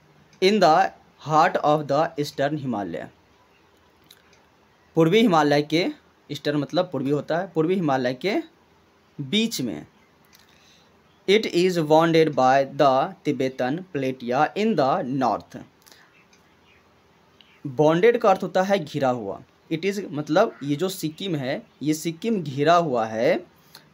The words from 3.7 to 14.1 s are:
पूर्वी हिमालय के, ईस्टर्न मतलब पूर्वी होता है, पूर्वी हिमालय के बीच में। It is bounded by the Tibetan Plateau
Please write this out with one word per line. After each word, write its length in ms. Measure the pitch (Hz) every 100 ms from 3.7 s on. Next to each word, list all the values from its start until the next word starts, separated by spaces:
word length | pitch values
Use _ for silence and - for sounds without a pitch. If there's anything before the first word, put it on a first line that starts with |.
| _ _ _ _ - _ _ _ _ _ _ _ -
पूर्वी 260 | 160 180
हिमालय 400 | 233 160 147 143
के, 220 | 147 156 202 302 _ _ -
ईस्टर्न 300 | 143 151 147
मतलब 300 | 139 160 180
पूर्वी 200 | 131 131
होता 260 | 143 - 160
है, 140 | 190 -
पूर्वी 200 | 160 190
हिमालय 380 | 160 131 123 127 180
के 120 | 269 320 _ _ _ _ _ _ -
बीच 420 | 135 202 226 226
में। 240 | 127 76 - _ _ _ _ _ _ _ _ _ _ _ _ _ -
It 240 | 208 220 170
is 280 | 185 175 156
bounded 440 | 156 165 165 156 131
by 200 | 127 139 135 139
the 180 | 143 131 170 185 -
Tibetan 560 | 127 131 131 127 160 185
Plateau 540 | - 131